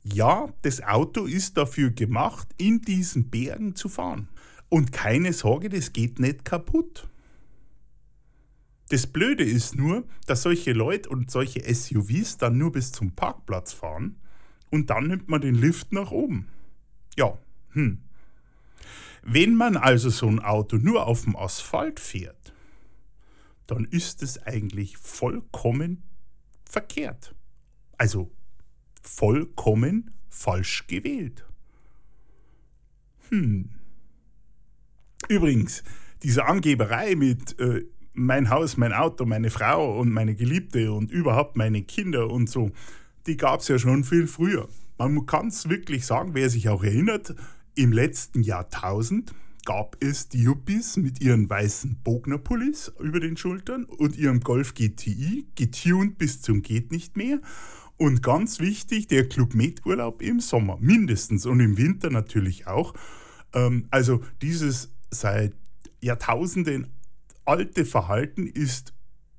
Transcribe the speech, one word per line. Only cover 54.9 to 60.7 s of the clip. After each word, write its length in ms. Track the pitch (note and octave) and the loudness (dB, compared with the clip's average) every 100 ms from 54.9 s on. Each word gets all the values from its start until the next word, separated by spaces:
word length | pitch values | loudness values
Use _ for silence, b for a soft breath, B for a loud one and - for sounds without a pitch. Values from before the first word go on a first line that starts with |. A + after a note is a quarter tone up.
T 200 | - - | 0 -4
I, 360 | G#2 C#3+ B3 - | -2 -2 -2 -4
getuned 640 | - A#2 - E3+ F3+ G3+ G#3 | -2 -2 0 2 2 2 0
bis 240 | D3+ - | -2 -2
zum 200 | - G#2 | 0 0
geht 280 | - A2 A#2 | 2 -2 -2
nicht 260 | E3 - - | -6 -6 -4
mehr. 240 | A#3+ C#4+ B B B B B - | -2 -2 B B B B B -18
Und 260 | D3+ B2 | -4 -2
ganz 380 | B2 D3 A3+ - | 2 2 0 -2
wichtig, 480 | E3+ G#3 - A3 G#3+ | -4 -4 -4 -4 2
der 200 | C3+ B2+ | 2 2
Club 260 | - A#2+ | 2 2
Med 300 | A2+ C3+ E3+ | 2 0 -2
Urlaub 380 | - F#3 A#2 - | -2 -2 -2 -4
im 180 | - A#2+ | -2 0
Sommer, 380 | - B2 G#2 | 2 2 2